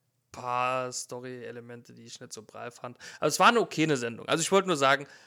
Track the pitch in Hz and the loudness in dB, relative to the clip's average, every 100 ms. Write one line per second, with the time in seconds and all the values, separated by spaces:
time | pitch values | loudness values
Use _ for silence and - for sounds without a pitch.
0 | _ _ _ - 123 123 127 127 127 123 | _ _ _ -10 -4 0 0 0 -2 -6
1 | - 123 127 123 110 120 117 120 123 117 | -8 -10 -10 -12 -12 -14 -16 -18 -18 -20
2 | 117 - 123 - 107 107 120 - 123 123 | -18 -18 -16 -16 -16 -14 -14 -12 -14 -14
3 | - - 151 147 196 233 185 - 156 139 | -18 -2 0 6 6 6 0 0 2 2
4 | 117 113 - 156 160 196 185 151 135 139 | -2 -6 -2 -2 4 2 4 2 4 4
5 | 143 - | 0 -16